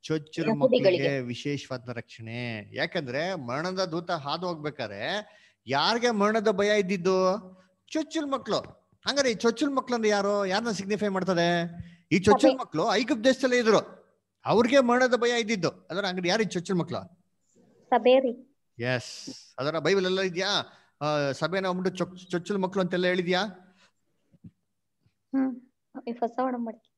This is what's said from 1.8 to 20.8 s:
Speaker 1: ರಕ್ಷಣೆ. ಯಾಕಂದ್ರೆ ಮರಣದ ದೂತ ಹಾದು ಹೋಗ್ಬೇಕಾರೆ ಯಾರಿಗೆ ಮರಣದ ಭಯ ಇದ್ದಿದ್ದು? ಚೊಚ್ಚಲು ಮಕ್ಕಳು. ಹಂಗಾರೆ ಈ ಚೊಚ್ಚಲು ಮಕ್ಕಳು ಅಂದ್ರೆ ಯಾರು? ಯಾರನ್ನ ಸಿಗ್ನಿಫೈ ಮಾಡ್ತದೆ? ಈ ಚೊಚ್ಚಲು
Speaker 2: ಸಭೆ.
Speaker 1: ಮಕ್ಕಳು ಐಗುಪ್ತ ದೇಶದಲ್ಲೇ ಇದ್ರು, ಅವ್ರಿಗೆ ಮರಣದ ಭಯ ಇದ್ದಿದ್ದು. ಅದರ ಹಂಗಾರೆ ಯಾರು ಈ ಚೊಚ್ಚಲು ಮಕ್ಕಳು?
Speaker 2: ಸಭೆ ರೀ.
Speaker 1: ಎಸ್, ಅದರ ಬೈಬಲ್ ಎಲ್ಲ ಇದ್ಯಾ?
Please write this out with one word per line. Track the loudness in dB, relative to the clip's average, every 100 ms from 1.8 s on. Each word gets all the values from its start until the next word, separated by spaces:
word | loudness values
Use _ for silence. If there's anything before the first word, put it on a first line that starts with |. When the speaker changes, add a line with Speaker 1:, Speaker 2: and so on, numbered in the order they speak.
| -8
Speaker 1:
ರಕ್ಷಣೆ. | -12 -12 -16 -12 -8 -6 -8 -10
ಯಾಕಂದ್ರೆ | -6 -4 -4 -4 -4 -4
ಮರಣದ | -6 -6 -6 -4 -4
ದೂತ | -4 -4 -4
ಹಾದು | -6 -4 -4 -4
ಹೋಗ್ಬೇಕಾರೆ | -6 -8 -6 -8 -6 -6 -6 -8 -20 _ _ -4
ಯಾರಿಗೆ | 0 2 2 0
ಮರಣದ | 2 2 2 2
ಭಯ | 2 2 2
ಇದ್ದಿದ್ದು? | 2 0 2 2 2 0 -6 -20 _ _ _
ಚೊಚ್ಚಲು | -6 -4 -4 -4
ಮಕ್ಕಳು. | -4 -2 -4 -4 -16 _ _ -4
ಹಂಗಾರೆ | 0 0
ಈ |
ಚೊಚ್ಚಲು | 2 0 0 -2
ಮಕ್ಕಳು | -2 -2
ಅಂದ್ರೆ | 0 2
ಯಾರು? | 2 2 0 0
ಯಾರನ್ನ | -2 -2
ಸಿಗ್ನಿಫೈ | -4 -4 -2 0
ಮಾಡ್ತದೆ? | -2 0 2 2 2 -2 -6 -16 -18 _
ಈ | 2
ಚೊಚ್ಚಲು | 6 6 6
Speaker 2:
ಸಭೆ. | 4
Speaker 1:
ಮಕ್ಕಳು | -2 -2 0
ಐಗುಪ್ತ | 2 2 2
ದೇಶದಲ್ಲೇ | 2 2 2 2
ಇದ್ರು, | 4 4 2 -14 _ _ _ _
ಅವ್ರಿಗೆ | 0 4 6 6
ಮರಣದ | 6 4 4
ಭಯ | 2 2 0
ಇದ್ದಿದ್ದು. | 0 0 0
ಅದರ | -4 _ -6 -4
ಹಂಗಾರೆ | -2 0
ಯಾರು | 2
ಈ | 0
ಚೊಚ್ಚಲು | -2 -2 -2
ಮಕ್ಕಳು? | -2 -4 -10 _ _ _ _ _ _ _ _
Speaker 2:
ಸಭೆ | 2 6 6
ರೀ. | 4 -6 -14 _ _ -6
Speaker 1:
ಎಸ್, | -2 -2 -4 -14 -14 -16 -18 -6
ಅದರ | -4 -2
ಬೈಬಲ್ | 2 2
ಎಲ್ಲ | 2 0
ಇದ್ಯಾ? | -2 -2 -2 -2 -4 -12